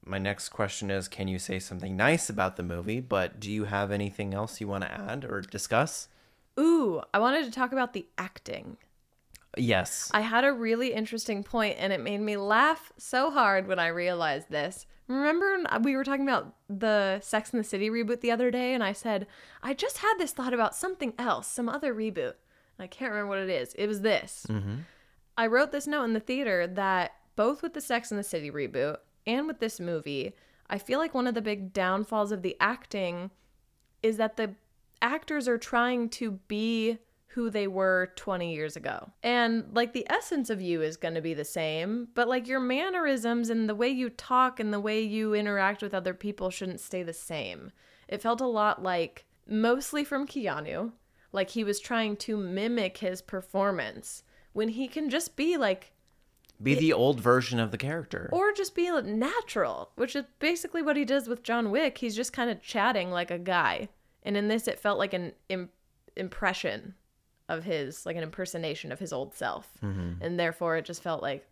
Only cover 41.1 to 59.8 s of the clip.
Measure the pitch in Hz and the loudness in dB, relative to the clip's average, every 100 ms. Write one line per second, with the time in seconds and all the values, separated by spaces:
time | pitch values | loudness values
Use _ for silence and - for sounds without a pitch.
41.1 | 165 160 156 147 - 160 156 175 226 233 | -2 -2 -4 -4 -2 -2 0 -2 -4 -4
42.1 | - 240 254 240 262 254 262 359 370 311 | 0 2 2 0 -2 0 0 0 0 2
43.1 | 262 226 233 233 226 220 214 240 262 247 | 2 2 0 0 0 0 2 0 2 -2
44.1 | 240 - 254 254 254 214 208 208 220 220 | -4 0 4 4 2 -2 0 0 0 0
45.1 | 214 214 208 208 202 196 208 208 190 185 | 0 2 2 2 2 2 0 -4 -2 -2
46.1 | 185 208 202 185 180 185 180 - 185 170 | -4 -6 -4 -4 -4 -6 -6 -6 -6 -6
47.1 | 165 - 160 104 85 67 - _ _ _ | -8 -8 -6 -6 -8 -14 -20 _ _ _
48.1 | 208 226 233 262 220 208 - 185 175 165 | -4 0 0 2 2 2 2 0 0 0
49.1 | - _ _ - 214 226 247 269 311 285 | -4 _ _ -4 2 4 2 0 -2 -2
50.1 | 277 277 - 208 143 151 - 226 - _ | -2 -4 -4 -2 -4 -4 -4 -6 -8 _
51.1 | _ _ 196 190 - 208 202 - 233 220 | _ _ -2 -2 0 0 -2 0 0 0
52.1 | 208 - 214 185 190 214 240 190 185 196 | -2 -4 -2 -2 -2 0 0 0 -2 -4
53.1 | 185 - 196 185 190 196 180 113 - - | -4 -6 -8 -4 0 2 2 -2 -6 -14
54.1 | - _ _ _ - 220 220 262 311 302 | -16 _ _ _ -2 -2 0 -4 -2 0
55.1 | 269 330 - 311 349 226 190 - _ _ | 0 -2 -2 2 4 2 2 -4 _ _
56.1 | _ _ _ _ _ 113 151 160 147 127 | _ _ _ _ _ 2 4 6 6 6
57.1 | 139 120 127 123 120 113 101 135 165 151 | 4 6 6 6 0 0 0 -4 -6 -6
58.1 | - - 339 403 403 370 - 349 330 196 | -8 -2 2 2 2 -2 0 0 0 0
59.1 | 214 254 453 453 233 147 90 | 0 0 -2 -2 0 0 0